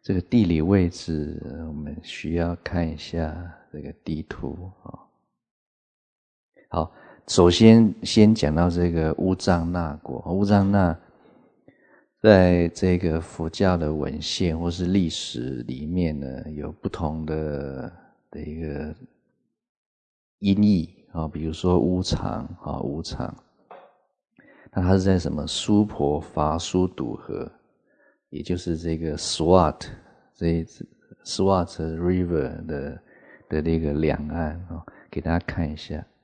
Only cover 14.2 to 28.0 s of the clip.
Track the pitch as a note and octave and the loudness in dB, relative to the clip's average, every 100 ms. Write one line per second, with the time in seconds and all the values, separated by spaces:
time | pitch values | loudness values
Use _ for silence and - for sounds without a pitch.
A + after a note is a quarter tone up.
14.2 | D#2+ - F2+ D#2+ E2+ F2 F2+ G2 E2+ - | -8 -4 -2 -2 -4 -4 0 0 0 -4
15.2 | - - B1+ B1+ - C2 D2+ F2+ E2+ D2 | -10 -10 -8 -10 -10 -10 -6 -2 -2 -4
16.2 | C2+ C2 D2+ D2+ C#2+ D#2 - - D#2+ D#2+ | -10 -12 -12 -12 -12 -10 -10 -6 -6 -6
17.2 | D#2 D#2 D#2 D2 C#2 C2+ - F2 _ _ | -6 -6 -4 -6 -8 -10 -14 -16 _ _
18.2 | _ D#2 D#2 D#2+ D#2 D2 D2+ D#2+ B2+ _ | _ -14 -12 -10 -8 -8 -10 -14 -20 _
19.2 | _ _ _ _ _ _ _ _ _ _ | _ _ _ _ _ _ _ _ _ _
20.2 | _ _ G2 G2 G#2+ F#2+ D#2 _ _ - | _ _ 0 4 4 4 0 _ _ -8
21.2 | D#2+ D2+ D#2+ D#2+ F#2 F2+ F2 F2+ F#2 - | -6 -4 -6 -2 2 4 2 0 -2 -4
22.2 | - - - - - - - D3 - - | -4 -8 -10 -12 -10 -8 -6 -8 -8 -10
23.2 | - - _ _ _ - - _ _ _ | -10 -12 _ _ _ -20 -20 _ _ _
24.2 | _ _ _ - - - F2+ F#2+ F#2+ F#2+ | _ _ _ -20 -6 0 4 4 4 2
25.2 | E2 D2+ D2 - - G#2 G#2 - C#2+ D2 | 0 -6 -6 -6 2 4 2 0 0 0
26.2 | - - D2+ D#2+ - F2+ F2+ - C2 - | -4 -2 0 0 -2 0 0 -2 -8 -8
27.2 | - - - _ _ _ _ _ | -10 -10 -10 _ _ _ _ _